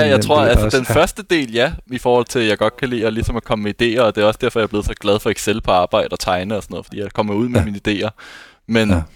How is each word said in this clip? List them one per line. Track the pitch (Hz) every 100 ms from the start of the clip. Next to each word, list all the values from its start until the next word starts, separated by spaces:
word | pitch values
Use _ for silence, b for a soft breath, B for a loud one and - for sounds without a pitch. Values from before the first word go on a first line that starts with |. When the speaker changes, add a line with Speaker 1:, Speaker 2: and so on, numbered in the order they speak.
| 151
Speaker 1:
jeg | 131
Speaker 2:
den |
Speaker 1:
tror, | - 147
Speaker 2:
del | 127
Speaker 1:
altså, | 117
Speaker 2:
også? | 107 131
Speaker 1:
den | 127
første | 123 190 - 202
del, | 170 127
ja, | 113 135 165 -
i | 123
forhold | 123 123 120
til, | 127
at | 110
jeg | 101
godt | 107 -
kan | 127
lide | 120 113
at, |
ligesom | 110 107 113
at |
komme | - 110
med | 104 98
idéer, | 120 113
og | 113
det | 104
er | 104
også | 107
derfor, | 123 117
jeg |
er | 104
blevet | 104 101
så | 107
glad | 104 104
for | 117
Excel | 98 - 107
på | -
arbejde | 90 90 110 87
og | 90
tegne | - 90 95 107
og |
sådan | -
noget, | 87 -
fordi | 101
jeg | 98
kommer | - 107
ud | 101 123
med | 120
Speaker 2:
Ja. |
Speaker 1:
mine | 98 101 107
idéer. | 101 107 - B B B B -
Men | 113 110
Speaker 2:
Ja. | 87 80